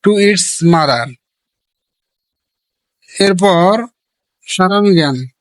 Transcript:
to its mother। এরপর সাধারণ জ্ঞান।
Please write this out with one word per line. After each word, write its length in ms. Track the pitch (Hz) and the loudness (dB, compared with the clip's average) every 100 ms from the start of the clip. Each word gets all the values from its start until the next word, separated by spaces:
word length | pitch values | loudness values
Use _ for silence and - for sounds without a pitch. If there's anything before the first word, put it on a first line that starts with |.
to 60 | 202 208 | 0 2
its 260 | 202 202 - - | 0 0 -4 -2
mother। 420 | 165 165 147 120 123 123 _ _ _ _ _ _ _ _ _ _ _ _ _ _ _ _ _ _ _ | 2 2 0 -2 -6 -14 _ _ _ _ _ _ _ _ _ _ _ _ _ _ _ _ _ _ _
এরপর 760 | - 196 185 202 170 180 220 240 _ _ _ _ _ - | -4 -2 2 2 2 2 0 -6 _ _ _ _ _ -14
সাধারণ 480 | - 185 202 208 | -4 -2 2 2
জ্ঞান। 220 | 175 147 127 131 _ | 2 0 -4 -10 _